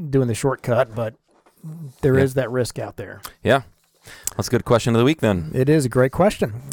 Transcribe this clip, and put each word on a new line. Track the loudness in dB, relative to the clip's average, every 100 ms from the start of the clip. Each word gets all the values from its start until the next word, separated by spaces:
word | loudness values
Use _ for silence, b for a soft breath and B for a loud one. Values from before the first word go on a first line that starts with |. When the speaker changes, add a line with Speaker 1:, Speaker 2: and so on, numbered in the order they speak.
| -2
Speaker 1:
doing | 0 0
the |
shortcut, | 0 -2 -2 0 0 0 -4
but | -8 -10 _ _ _ _ -18 -16 -16 -2
there | 2 4
Speaker 2:
Yeah. |
Speaker 1:
is | 2 0
that | -2
risk | -2 -4 -6
out | -12 -12
there. | -16 -16 -20 B
Speaker 2:
Yeah. | 0 0 0 _ _ _ B B B -6
That's | -2
a |
good | -2 2
question | 2 4 2
of |
the | 2
week, | 2
then. | 0 0 -2
Speaker 1:
It | -2 2
is | 2 2
a |
great | 0 0
question. | 2 0 2 -4 -6 -8